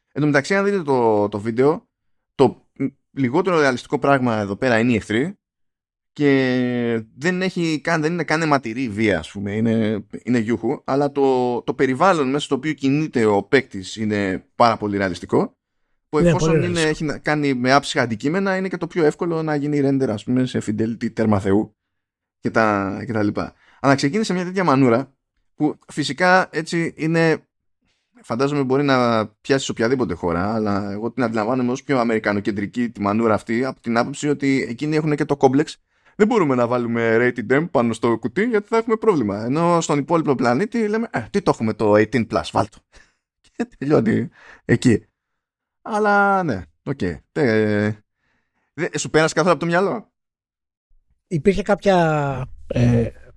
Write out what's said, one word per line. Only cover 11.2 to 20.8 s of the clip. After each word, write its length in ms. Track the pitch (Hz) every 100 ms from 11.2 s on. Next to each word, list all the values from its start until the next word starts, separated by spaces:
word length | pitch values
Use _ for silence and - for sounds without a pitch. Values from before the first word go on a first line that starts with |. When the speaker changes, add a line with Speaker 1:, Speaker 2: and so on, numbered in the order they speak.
| 135 127 123 120
Speaker 1:
το 120 | -
περιβάλλον 560 | 123 131 131 185 170 131
μέσα 160 | 143 -
στο 100 | 139
οποίο 180 | 156
κινείται 520 | - 135 147 156 127 107
ο 180 | 101
παίκτης 520 | 98 135 - 98 92 107
είναι 500 | 107 104 98 87 - -
πάρα 220 | 120 104
πολύ 200 | 104 101
ρεαλιστικό, 600 | 95 85 - 123 190 _ _ _ _ _ -
που 100 | 151
Speaker 2:
Ναι, 100 | 175
Speaker 1:
εφόσον 200 | 175 160
Speaker 2:
πολύ 160 | 160 175
Speaker 1:
είναι, 140 | 170
Speaker 2:
ρεαλιστικό. 100 | 156
Speaker 1:
έχει 140 | 156
να 140 | 156 101
κάνει 360 | - 151 143
με 180 | 123 127
άψυχα 300 | 139 - 151
αντικείμενα, 560 | 120 110 143 185 196 190
είναι 100 | 190
και 100 | 170
το 100 | 165
πιο 180 | 180 151
εύκολο 380 | - 175 160
να 120 | 156 147
γίνει 260 | 143 147
render, 240 | 139 135 131
ας 140 | 107
πούμε, 220 | - 127 127
σε 160 | 113 -
fidelity 480 | 110